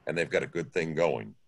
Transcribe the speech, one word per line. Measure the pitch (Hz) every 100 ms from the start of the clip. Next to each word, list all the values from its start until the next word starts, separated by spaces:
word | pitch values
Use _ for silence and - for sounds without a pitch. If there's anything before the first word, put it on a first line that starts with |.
| -
And | 82
they've | 78
got | -
a | 69
good | 85 73
thing | 90 82
going | 76 82 62 53 -